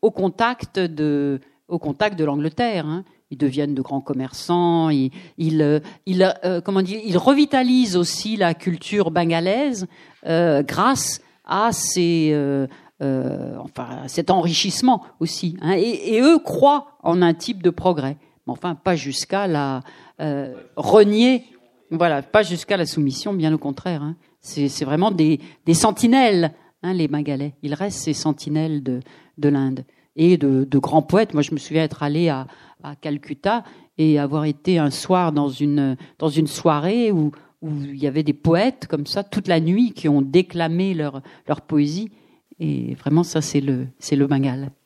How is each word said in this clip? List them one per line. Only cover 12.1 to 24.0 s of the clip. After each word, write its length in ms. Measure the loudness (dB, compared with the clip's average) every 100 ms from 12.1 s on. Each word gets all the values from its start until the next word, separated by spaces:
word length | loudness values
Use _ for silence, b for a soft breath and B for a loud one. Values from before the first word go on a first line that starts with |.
| 2 2
euh, 360 | 2 0 0 -2 B B _
euh, 560 | -4 -2 -2 -6 -8 -12
enfin, 300 | -14 -12 -12 -12 -8
à 20 |
cet 240 | -6 0
enrichissement 720 | 2 2 0 -2 0 2 2 B B
aussi, 380 | -6 -4 -6 -4
hein. 120 | -2 0
Et, 380 | 0 -2 -2 4
et 60 |
eux 180 | 6 4
croient 540 | 2 4 4 4 -2 _
en 180 | 0 4
un 120 | 4
type 280 | 2 -4 0
de 80 | 0
progrès. 460 | 2 0 0 -4 -8 b b -12
Mais 80 |
enfin, 220 | -8 -6 -4
pas 200 | -2 -2
jusqu'à 500 | -2 -8 -4 -4 -2
la, 360 | -2 -2 -6 B B B _
euh, 320 | -6 -6 -8 -12 -16 -6
renier, 680 | 4 6 6 4 4 2 -4 _ _ _ _
voilà, 300 | 0 0 0
pas 220 | 2 2
jusqu'à 340 | 2 -4 -4 -2
la 80 | -2
soumission, 480 | 0 -2 -2 -6
bien 200 | -2 0
au 40 | 0
contraire, 460 | -2 -6 -6 -6